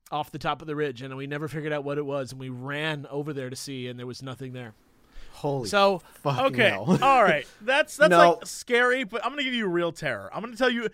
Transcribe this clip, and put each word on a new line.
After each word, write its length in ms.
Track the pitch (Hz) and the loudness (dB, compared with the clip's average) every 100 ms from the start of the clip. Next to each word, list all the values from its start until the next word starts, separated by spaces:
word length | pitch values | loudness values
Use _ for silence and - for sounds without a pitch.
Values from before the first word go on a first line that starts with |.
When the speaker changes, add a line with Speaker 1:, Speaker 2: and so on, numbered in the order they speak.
| - | -10
Speaker 1:
off 220 | 151 147 | -8 -6
the 80 | 151 | -6
top 220 | 160 143 | -4 -4
of 60 | 156 | -4
the 80 | 147 | -4
ridge, 260 | 147 117 | -4 -6
and 140 | 135 131 | -10 -10
we 100 | 139 | -8
never 220 | 147 156 | -8 -8
figured 240 | 160 151 | -6 -4
out 100 | 147 | -4
what 140 | 143 143 | -4 -4
it 80 | 143 | -4
was, 260 | 143 123 | -4 -6
and 80 | 131 | -10
we 80 | 131 | -12
ran 580 | 123 131 147 156 147 135 | -10 -8 -4 -4 -4 -6
over 240 | 143 151 | -8 -6
there 160 | 139 127 | -6 -8
to 80 | 131 | -10
see, 300 | - 135 123 | -10 -10 -10
and 120 | 123 | -10
there 80 | 123 | -12
was 140 | 120 | -12
nothing 300 | 135 123 131 | -12 -12 -12
there. 200 | 127 120 - _ _ _ - - | -12 -14 -18 _ _ _ -18 -16
Speaker 2:
Holy 340 | - 147 139 107 | -6 -4 -2 0
Speaker 1:
So, 340 | 202 196 185 - - | 4 4 2 -6 -6
Speaker 2:
fucking 240 | 147 135 269 | -2 2 2
Speaker 3:
Okay, 160 | - 208 | 4 2
Speaker 2:
hell. 280 | 98 117 190 | 2 2 4
<laughs> 20 | |
Speaker 3:
all 220 | 262 262 | 6 6
right. 220 | 196 151 - - | 6 4 -2 -10
That's, 380 | 214 277 302 - | 0 0 0 4
that's, 120 | 302 | 6
Speaker 2:
No. 180 | 170 175 165 | 10 8 6
Speaker 3:
like, 100 | - | -4
scary, 580 | - - 240 247 254 | -12 0 2 2 0
but 220 | 214 226 226 | -4 -6 -6
I'm 60 | |
gonna 120 | 285 | -4
give 100 | 262 | -4
you 140 | 247 202 | -2 -2
real 240 | 175 170 | 0 -2
terror. 380 | - 151 107 98 | -4 -6 -6 -8
I'm 80 | 170 | -10
gonna 140 | 226 226 | -8 0
tell 140 | 254 | 0
you, 180 | 233 214 | 2 -4